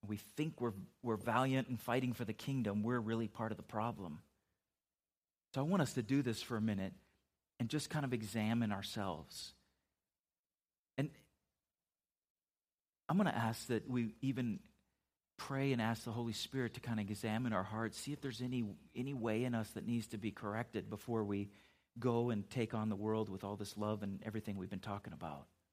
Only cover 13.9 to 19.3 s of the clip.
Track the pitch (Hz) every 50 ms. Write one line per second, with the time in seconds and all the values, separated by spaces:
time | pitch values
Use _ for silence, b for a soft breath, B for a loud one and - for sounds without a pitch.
13.9 | 127 123 117 110 107 - - 135 131 127 127 117 101 - - - _ _ _ _
14.9 | _ _ _ _ _ _ _ _ _ - - - 139 135 135 139 131 120 110 110
15.9 | 117 110 - 120 110 120 120 117 107 - - - - 135 123 113 - - - 123
16.9 | 117 107 104 98 107 98 - 113 107 113 127 120 110 98 92 92 107 110 113 110
17.9 | 107 - - 139 147 143 - 139 117 110 127 123 127 123 113 101 98 - - -
18.9 | - - 123 139 143 127 107 117